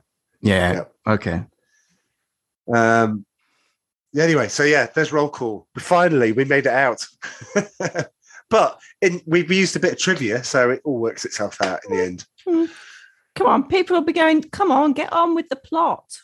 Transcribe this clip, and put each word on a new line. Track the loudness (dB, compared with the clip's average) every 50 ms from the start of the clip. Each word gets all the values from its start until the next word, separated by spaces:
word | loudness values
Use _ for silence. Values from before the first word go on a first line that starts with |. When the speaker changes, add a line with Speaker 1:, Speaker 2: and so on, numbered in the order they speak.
| _ _ _ _ _ _ _ _
Speaker 1:
Yeah. | 0 2 2 2 2 0
Speaker 2:
yeah. | 0 -2 -6 -10 _ _ _ -2
Speaker 1:
Okay. | -2 -2 -2 -4 -6 -6 -8 -10 _ _ _ _ _ _ _ _ _ _ _ _ _ _ _ _ _ _ _ _ _ _ _ 0 2
Speaker 2:
Um, | 2 4 4 4 4 2 0 -2 -6 -8 _ _ _ _ _ _ _ _ _ _ _ _ _ _ _ _ _ -2 0
anyway, | 2 2 2 2 0 -2
so | -2 0 2
yeah, | 4 4 2 2 0 0
there's | -2 -2 0
roll | 0 -2 -2 -2
call. | -4 -6 -8 -8 -8 -10 -14 _ _
We | -14
finally, | -2 2 4 4 4 4 4 4 2 2
we | 2 0 0
made | 2 0 0 2
it | 2
out. | 0 2 2 0 0 -4 -10 -16 _ _ -18 -18 -18 -18 -20 -4 -4
<laughs> | -4 -4 -4 _ _ -8 -6 -6 -8 -10 -10 _ _ _ _ -20 -20 _ _
But | 2 2 2 2 -2 -6 -16 -20 _ _
in, | 0 0 0 -2 -4
we, | 0 0 0 2
we | 2 2
used | 2 2 0 0
a | -2
bit | -2 -2 -2
of | -2
trivia, | -2 -2 -2 -2 -2 -2 -2 -4 -4
so | -2 0 2 2 2
it | 0 -2 -4
all | -4 -4 -2
works | -2 -4 -4 -6 -10
itself | -10 -6 -6 -6 -8 -4 -4
out | -4 -4 -4 -6 -6 -4
in | -2
the | -2 -2
end. | -2 -4 -10 -16 -20 _ _ _
Speaker 3:
Hmm. | 0 0 0 0 -2 -6 -14 -20 -20 -20 -20 -20 _ _ _ _ _ _
Come | -2 0 2
on, | 2 2 0
people | 0 0 0 0 2 0
will | 0 0
be | 0
going, | 0 2 2 2 2 2 0 -4
"Come | -4 -2 0 2
on, | 2 2 2 2
get | 0 -2 -4 -4 0
on | 0 0 2 0
with | -2 -2 -6
the | -10
plot. | -12 -10 _ -2 -2 0 0 -2 -4 _ _ -20 -20